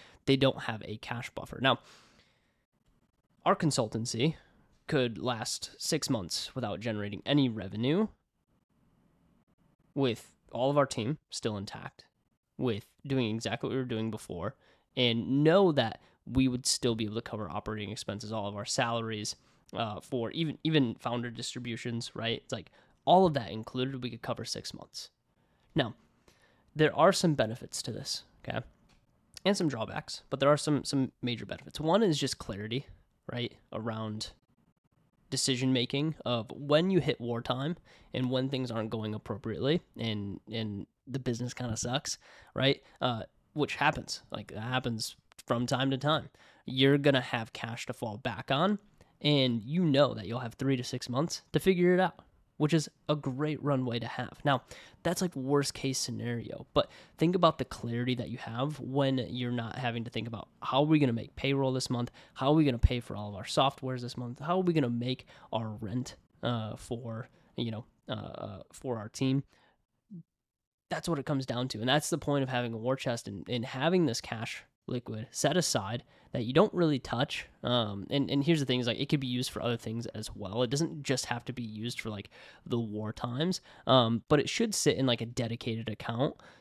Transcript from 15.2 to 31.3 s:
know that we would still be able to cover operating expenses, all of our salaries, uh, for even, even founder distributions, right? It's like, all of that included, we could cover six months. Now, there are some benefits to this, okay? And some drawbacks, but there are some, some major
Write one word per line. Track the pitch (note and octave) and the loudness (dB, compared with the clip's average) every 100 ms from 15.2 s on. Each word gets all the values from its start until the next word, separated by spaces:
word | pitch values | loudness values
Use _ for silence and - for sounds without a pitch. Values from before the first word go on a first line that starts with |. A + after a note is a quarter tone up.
| A#2 C3+ | 2 4
know | D#3 F#3+ F#3 | 6 6 6
that | C#3 A2 - _ _ - | 4 0 -2 _ _ -2
we | B2+ C3 | 2 2
would | B2 - | 2 0
still | - B2 | 0 0
be | A2+ G#2 | 0 -2
able | A2 | -6
to | |
cover | - G#2+ F#2 | -6 -8 -6
operating | G2 - G#2+ G2+ | -6 -6 -6 -6
expenses, | G#2+ - G#2 G#2 | -8 -8 -8 -6
all | A2 G2+ | -6 -6
of | G2+ | -6
our | |
salaries, | G2+ - A#2+ A#2 A2+ G#2+ G#2 - _ _ _ | -4 -2 0 0 -2 -6 -6 -10 _ _ _
uh, | - A2+ F#2 | -6 -6 -6
for | - B2+ A2+ | -6 -4 -2
even, | D#3+ D#3+ - D#3 | -2 -4 -2 2
even | D#3 A#2+ - | 4 4 0
founder | A#2+ A#2+ A#2+ | -4 -4 -6
distributions, | A#2 - B2+ B2 A2+ B2 A#2 - | -8 -10 -8 -8 -6 -4 -6 -6
right? | - A2+ A#2 | -4 -4 -4
It's | - | -4
like, | A#2 - _ _ _ - | -8 -10 _ _ _ 6
all | F3+ F3+ | 8 6
of | C#3 | 2
that | G#2 | -4
included, | A2 - B2+ C3 C3 | -8 -6 -4 -4 -4
we | B2 | -8
could | A#2 | -8
cover | - A2+ | -6 -6
six | A#2 - - | -6 -8 -10
months. | - - - - _ _ _ _ _ _ A#2 | -14 -14 -16 -16 _ _ _ _ _ _ -2
Now, | A#2+ - _ _ _ _ _ _ _ D3+ | -2 -4 _ _ _ _ _ _ _ 4
there | D3+ | 4
are | C3+ F3 | 8 6
some | F#3 F3 C3+ | 8 4 4
benefits | A2 A#2 - - | 0 -4 -10 -10
to | - | -8
this, | G#2+ - - - _ - | -8 -6 -8 -10 _ -8
okay? | - - _ _ _ _ _ _ - F#3+ | -6 -8 _ _ _ _ _ _ -4 0
And | G3+ | 2
some | D#3+ | 0
drawbacks, | A2+ G#2+ - - - - | 0 -6 -6 -8 -12 -8
but | C3+ | 2
there | C#3 | 4
are | D3 | 4
some, | D3+ C#3+ | 4 0
some | - C#3 C3 - | 2 0 0 -2
major | A#2+ | -4